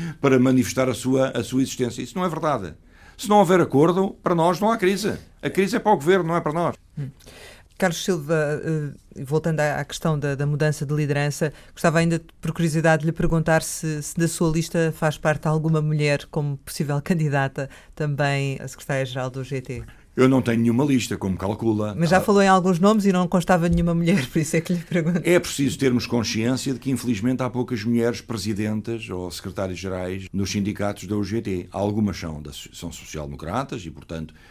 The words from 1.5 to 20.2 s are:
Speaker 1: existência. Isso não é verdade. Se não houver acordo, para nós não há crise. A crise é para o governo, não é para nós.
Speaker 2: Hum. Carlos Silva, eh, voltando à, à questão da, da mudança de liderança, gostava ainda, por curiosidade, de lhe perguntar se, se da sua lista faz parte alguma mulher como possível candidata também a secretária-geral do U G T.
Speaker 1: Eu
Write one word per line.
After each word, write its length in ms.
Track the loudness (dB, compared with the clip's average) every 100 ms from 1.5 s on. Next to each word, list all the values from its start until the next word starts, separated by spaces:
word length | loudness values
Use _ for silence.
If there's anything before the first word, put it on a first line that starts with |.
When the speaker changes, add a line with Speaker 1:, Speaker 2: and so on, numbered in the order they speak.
| -2
Speaker 1:
existência. 400 | -2 -2 -6 -6
Isso 160 | -8 -4
não 80 | -4
é 40 |
verdade. 440 | -2 -2 -2 -4 -14 _ -20 -20 -10
Se 140 | 4
não 80 | 6
houver 240 | 8 6
acordo, 480 | 6 4 4 4 0 -2
para 100 | 0
nós 260 | 2 2 2
não 120 | 0
há 60 | 2
crise. 400 | 0 0 -2 -6 -10 -10
A 80 | -4
crise 260 | 0 0 2
é 40 |
para 120 | 2
o 40 | 2
governo, 340 | 4 4 2
não 60 | 0
é 60 |
para 100 | -2
nós. 240 | -2 -2 -4 _ -10
Speaker 2:
Hum. 120 | -10 -12 -20 -20 -20 -20 -20 -4
Carlos 260 | -2 0
Silva, 580 | -2 -2 0 0 0 -2
eh, 600 | -2 -4 -4 -10 -18 -14
voltando 360 | -4 -2 0 0
à, 200 | 0 -2
à 60 | -6
questão 320 | -4 -2 0
da, 180 | -2 -2
da 100 | -2
mudança 400 | 2 0 0 -2
de 80 |
liderança, 580 | -2 0 0 -2 -2 -4 -4 -16
gostava 260 | -2 0 2
ainda, 220 | 2 0 -4 -10
por 140 | -6
curiosidade, 480 | -2 0 2 4 4
de 60 | 2
lhe 40 |
perguntar 500 | 0 2 2 2 2
se, 400 | 0 -6 -6 -6
se 140 | -6 -2
da 120 | -2
sua 220 | 2 2
lista 440 | 2 0 0 0 0
faz 220 | -2 0
parte 300 | 0 0 0
alguma 340 | 0 2 0
mulher 440 | 2 0 2 0 -2
como 280 | -4 -4 -6
possível 440 | -8 -6 -2 -2
candidata 680 | 0 0 2 0 0 -4 -8 -12 -16
também 640 | -6 -4 0 0 0 -2 -6
a 60 | -10
secretária-geral 640 | -12 -6 -4 -4 -4 -6
do 120 | -8
U 20 |
G 160 | -8 -8
T. 240 | -8 -10 -12 -18 -6
Speaker 1:
Eu 140 | 4